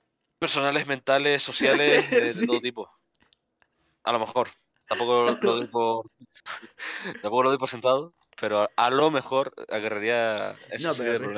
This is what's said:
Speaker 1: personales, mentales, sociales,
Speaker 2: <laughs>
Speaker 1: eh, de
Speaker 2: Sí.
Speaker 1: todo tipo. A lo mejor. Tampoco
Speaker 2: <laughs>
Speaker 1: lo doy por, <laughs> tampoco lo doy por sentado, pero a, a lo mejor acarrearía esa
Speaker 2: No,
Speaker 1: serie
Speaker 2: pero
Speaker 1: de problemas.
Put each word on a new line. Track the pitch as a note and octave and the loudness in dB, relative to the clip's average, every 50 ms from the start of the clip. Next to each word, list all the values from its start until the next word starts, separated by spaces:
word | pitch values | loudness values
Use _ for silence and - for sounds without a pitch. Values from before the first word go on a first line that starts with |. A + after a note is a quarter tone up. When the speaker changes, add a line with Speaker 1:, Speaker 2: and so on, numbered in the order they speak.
| _ _ _ _ _ _ _ - | _ _ _ _ _ _ _ -6
Speaker 1:
personales, | - C3+ - D3+ C#3 C#3 C#3+ D3+ D#3 C#3 | -4 -2 0 0 0 0 0 0 -2 -2
mentales, | C#3 B2+ - - C3+ C#3 C#3+ D3 C#3+ C#3 - | -4 -4 0 0 2 2 4 2 2 2 0
sociales, | - B2 - C#3+ C3+ C3+ C#3 D3 D3 - - - | -2 -4 0 2 2 4 4 4 4 4 4 4
Speaker 2:
<laughs> | - C4 | 4 2
Speaker 1:
eh, | B3 A#3 A#3+ A#3 | 2 2 2 -2
de | |
Speaker 2:
Sí. | F3+ A3 | -2 0
Speaker 1:
todo | A#3+ A#3+ A#3+ | 0 0 0
tipo. | A#3+ B3 A#3+ A3+ G3+ - _ _ _ _ _ _ _ _ _ _ _ _ _ _ _ _ _ _ _ _ _ _ - | -2 -4 -6 -6 -12 -12 _ _ _ _ _ _ _ _ _ _ _ _ _ _ _ _ _ _ _ _ _ _ -4
A | A2 A#2+ | -2 0
lo | A#2 | 0
mejor. | A2 G#2+ - B2+ A#2 - - _ _ _ _ _ _ - | 0 -2 0 -2 -2 -2 -4 _ _ _ _ _ _ -8
Tampoco | A2 A2+ A#2+ A#2+ B2 A#2+ A#2+ | -4 -2 0 2 4 4 4
Speaker 2:
<laughs> | A#2+ A#2+ A#2+ - | 4 2 2 2
Speaker 1:
lo | A#2 A#2 | 0 0
doy | A#2 A#2 A2 | 0 -2 -4
por, | - A#2 A#2 A2+ A2+ A2+ A2+ - _ _ | -2 0 0 0 0 -2 -6 -10 _ _
<laughs> | B2 - _ - - - - - - - _ - - - - - - F#3+ - - - | -20 -20 _ -20 -14 -14 -14 -14 -14 -18 _ -14 -12 -10 -10 -10 -10 -10 -10 -8 -6
tampoco | G#2 G#2+ B2 B2+ | -2 2 2 4
lo | C3 | 4
doy | C3+ C3+ | 2 2
por | C3 C3 | -2 -4
sentado, | - A#2 A2 B2+ C3 C3+ D3+ E3+ _ _ _ _ - - | -6 -2 2 2 2 2 0 -6 _ _ _ _ -14 -6
pero | - G#2+ G#2 G#2 G#2 | -4 0 2 2 2
a, | - - | 0 2
a | - A2+ B2 | 2 2 2
lo | B2+ C3+ D3 D#3+ | 4 4 4 4
mejor | D#3 C3+ A#2+ - C3+ C3 C#3 - - - - - | 2 0 -2 0 0 0 0 -2 -4 -14 -12 -6
acarrearía | - G#2+ G#2 A2 G#2+ G#2 G#2 A2+ A#2+ A#2+ A#2 A2+ G#2+ G#2 G#2 G2+ G2+ - - - | -6 -4 -4 -4 -4 -2 -2 0 0 2 0 0 -2 -2 -4 -8 -10 -12 -14 -12
esa | - C#3+ D3+ E3 | -10 -6 -4 -4
Speaker 2:
No, | D3+ | -4
Speaker 1:
serie | B2 | -2
Speaker 2:
pero | B2 A#2+ A#2 | -2 -2 -2
Speaker 1:
de | A2+ | -2
problemas. | - G#2 G2+ | -4 -4 -6